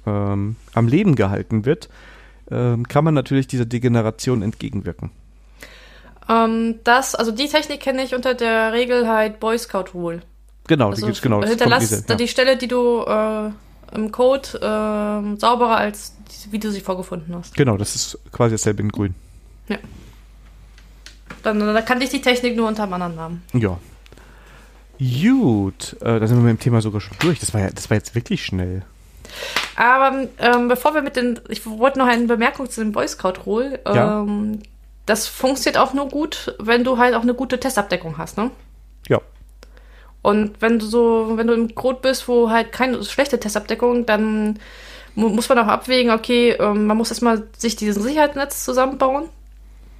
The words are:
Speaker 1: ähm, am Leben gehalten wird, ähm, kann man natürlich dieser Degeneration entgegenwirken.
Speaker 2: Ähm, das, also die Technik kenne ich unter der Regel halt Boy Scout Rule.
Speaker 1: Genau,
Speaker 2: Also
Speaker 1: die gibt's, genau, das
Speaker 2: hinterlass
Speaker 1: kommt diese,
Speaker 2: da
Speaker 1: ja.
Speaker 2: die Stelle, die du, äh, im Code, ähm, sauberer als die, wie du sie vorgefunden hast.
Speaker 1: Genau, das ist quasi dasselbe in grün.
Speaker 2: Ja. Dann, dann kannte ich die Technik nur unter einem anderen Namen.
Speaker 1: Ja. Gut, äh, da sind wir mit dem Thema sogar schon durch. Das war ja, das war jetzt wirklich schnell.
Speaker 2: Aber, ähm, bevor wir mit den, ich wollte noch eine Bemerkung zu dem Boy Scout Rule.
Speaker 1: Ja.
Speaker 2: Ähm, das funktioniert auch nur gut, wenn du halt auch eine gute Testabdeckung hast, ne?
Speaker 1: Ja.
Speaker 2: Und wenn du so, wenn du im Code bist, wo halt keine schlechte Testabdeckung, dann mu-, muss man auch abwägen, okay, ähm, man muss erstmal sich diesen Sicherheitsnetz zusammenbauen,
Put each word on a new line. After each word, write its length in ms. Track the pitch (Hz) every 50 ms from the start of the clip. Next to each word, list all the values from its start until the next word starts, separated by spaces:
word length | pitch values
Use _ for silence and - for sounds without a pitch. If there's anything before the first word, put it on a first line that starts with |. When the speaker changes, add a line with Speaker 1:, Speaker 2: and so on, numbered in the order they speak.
| -
Speaker 1:
ähm, 500 | 110 104 101 101 101 101 101 101 104 113 - - - -
am 140 | 117 117 117
Leben 260 | 127 175 220 196 139
gehalten 500 | 113 104 95 101 98 101 - 113 110 104
wird, 220 | 123 165 - - - - - - - - - - - - - - -
ähm, 380 | 120 117 123 123 120 113 120 -
kann 160 | - 143 151
man 100 | 165 156
natürlich 320 | 139 127 - 139 135 131
dieser 200 | - - 127 120
Degeneration 760 | 113 120 117 117 123 117 117 107 110 110 - - 131 127 117
entgegenwirken. 680 | 92 117 - - 113 110 - 101 90 90 82 - - - - - - - - - - - - - - - - - - - - - - - - - - -
Speaker 2:
Ähm, 460 | 226 226 226 226 226 226 226 226 226 226 -
das, 300 | 240 240 262 269 - -
also 160 | - 233 226
die 160 | 214 220 285 294
Technik 320 | 294 311 294 302 285 269
kenne 240 | - 269 262 262 269
ich 100 | 254 262
unter 200 | 247 240 262 247
der 400 | 247 233 226 226 220 220 220 220
Regel 340 | 233 247 240 247 240 240 226
halt 320 | 226 220 214 214 214 -
Boy 180 | 220 220 226 240
Scout 360 | 226 - - 196 185 - -
Rule. 260 | 180 175 170 170 170 - - - - - - - - -
Speaker 1:
Genau, 240 | - 165 147 120 101
Speaker 2:
Also 100 | 101 113
Speaker 1:
die 60 | 107
gibt's, 160 | 113 104 -
genau, 180 | - 123 107 104
das 80 | 101 214
Speaker 2:
hinterlass 300 | 240 226 247 240 240 262
Speaker 1:
kommt 120 | - -
diese, 120 | 214 202
Speaker 2:
da 100 | - -
Speaker 1:
ja. 60 | 233 220
Speaker 2:
die 100 | 240 226
Stelle, 280 | - 269 254 262 269 254
die 100 | 254 226
du, 340 | 247 247 240 240 240 226 -
äh, 440 | - 214 214 214 220 220 214 214 214 208 - - - - - - - -
im 180 | 214 214 208
Code, 360 | 208 - 247 254 269 277 269 - - -
ähm, 800 | - 214 214 214 214 214 214 208 208 208 208 208 202 208 208 202
sauberer 400 | 220 226 247 226 240 226 226 202
als 340 | 202 214 208 - - - - - - -
die, 240 | - - - 208
wie 60 | 208 208
du 120 | 208 214
sie 120 | 202 196
vorgefunden 520 | - - 190 180 180 - 185 175 156 170 175
hast. 200 | 175 170 - -
Speaker 1:
Genau, 240 | - 143 123 107 95
das 160 | 104 - -
ist 240 | - - - - - - -
quasi 240 | - - 123 117 113
dasselbe 280 | 107 - 110 104 -
in 100 | 104 104
grün. 220 | - - 104 98 92 - - - - - - - - - - -
Speaker 2:
Ja. 100 | 202 - - - - - - - - - - - - - - - - - - - - - - - - - - - - - - - - -
Dann, 180 | - 220 214 208
dann 240 | 208 214 214 226 220
kannte 200 | 220 254 247 269
ich 60 | 262
die 100 | - 269
Technik 360 | - 254 247 247 247 240 226
nur 120 | 226 226 220
unter 140 | 220 214
einem 120 | 214 196 180
anderen 200 | 180 180 175 165
Namen. 280 | 160 165 165 175 175 - - -
Speaker 1:
Ja. 240 | 127 107 95 90 87 - - - - - - - - - - - - - - - - - - - - - - - -
Gut, 960 | 131 127 120 131 170 233 269 269 226 143 113 101 98 98 - - - - - -
äh, 200 | - 113 117 113
da 60 | 110
sind 120 | 110 123 120
wir 40 |
mit 160 | 120 117 113 110
dem 20 |
Thema 220 | - 123 120 113
sogar 180 | 107 110 101 107
schon 160 | - - - -
durch. 180 | - 170 165 -
Das 160 | - - -
war 60 | 107
ja, 80 | 95 95
das 180 | - - - -
war 80 | 110
jetzt 180 | 107 - - -
wirklich 300 | 120 - - 202 - -
schnell. 380 | - 98 92 90 92 92 92 92 - - - - - - - - - - - - - - - - - -
Speaker 2:
Aber, 500 | - 220 240 254 269 269 269 254 269 262 233 - -
ähm, 300 | - 240 240 240 240 240
bevor 260 | 247 247 - 302 302
wir 60 | 311
mit 160 | 269 269 -
den, 240 | 254 240 247 233 - - -
ich 160 | 220 - -
wollte 340 | 226 220 220 233 269 269 269
noch 60 | 262
eine 200 | 247 240 226 240
Bemerkung 420 | 233 240 214 233 269 277 - 269 240
zu 140 | - 226
dem 100 | 220 214
Boy 140 | 208 - 262 320
Scout 360 | - - - 185 185 - -
Rule. 340 | 190 202 226 262 277 269 - -
Speaker 1:
Ja. 360 | - 208 226 214 214 214 214
Speaker 2:
Ähm, 360 | 208 208 208 208 208 214 214 208 - - - - - - - - -
das 200 | - 220 220 -
funktioniert 520 | - - - - 262 277 269 - 311 - -
auch 160 | 240 254 262
nur 140 | 277 285 269
gut, 460 | - 285 311 311 - - - - - -
wenn 260 | 208 220 233 240 240
du 140 | 262 254 233
halt 160 | 247 247 240
auch 80 | 226
eine 100 | 220 247 240
gute 240 | 247 262 254 262 247
Testabdeckung 600 | 254 269 - 208 202 - 185 175 175 165 156 160
hast, 180 | 160 - -
ne? 140 | - 214 262 - - - - - - - - - - - -
Speaker 1:
Ja. 120 | 131 101 - - - - - - - - - - - - - - - - - - - -
Speaker 2:
Und 400 | - 202 202 214 214 208 208 -
wenn 180 | 220 226 233 226
du 60 | 208
so, 480 | 214 220 240 233 233 226 226 220 220 226
wenn 100 | 220 226
du 80 | 233 233
im 200 | 226 233 226 -
Code 260 | - - 254 262 254
bist, 260 | - 262 262 262 - -
wo 220 | 240 240 233 220
halt 220 | 226 226 220 226
keine 300 | - - 247 262 240 - 202
schlechte 360 | - - - 285 294 - 233
Testabdeckung, 640 | - 214 208 214 214 - 233 226 247 240 240 240 233
dann 540 | 233 214 208 220 220 214 214 214 214 214 214 - - - - - - - - - - -
mu-, 160 | 208 220 226
muss 180 | 202 226 233 -
man 100 | - 240
auch 60 | 226
abwägen, 440 | 208 - - - 247 254 254 247 233
okay, 400 | 220 226 226 - 247 240 240 233 - -
ähm, 280 | 185 208 208 208 214
man 100 | 208 214
muss 140 | 226 226 -
erstmal 340 | - - 240 240 226 214 214 - -
sich 200 | - - 233 220
diesen 260 | - 214 208 208 202
Sicherheitsnetz 640 | 208 254 294 311 302 294 294 277 277 277 - - -
zusammenbauen, 640 | - 254 254 254 269 285 277 277 262 269 285 320 330 - - - - - - - - - - - - -